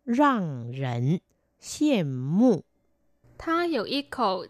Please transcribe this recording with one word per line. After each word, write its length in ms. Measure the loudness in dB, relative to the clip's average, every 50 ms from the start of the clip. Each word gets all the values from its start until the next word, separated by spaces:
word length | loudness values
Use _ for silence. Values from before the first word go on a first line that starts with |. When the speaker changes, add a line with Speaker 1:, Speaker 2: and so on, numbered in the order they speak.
| _
Speaker 1:
让 680 | -2 2 4 4 4 4 2 0 -2 -4 -6 -8 -8
人 480 | -6 -4 -4 -4 -2 0 2 2 0 0 -2 _ _ _ _ _ _ _
羡 460 | -16 -14 -4 -2 2 2 2 2 0
慕。 580 | -2 -4 -4 -4 0 2 4 4 4 4 2 -2 _ _ _ _ _ _ _ _ _ _ _ _ -20 -20
Speaker 2:
他 280 | -10 -4 -2 -2 0 0
有 220 | 0 -2 -2 -2
一 160 | -2 -4 -4 -4
口 420 | -6 -4 -2 -2 -2 -2 -4 -6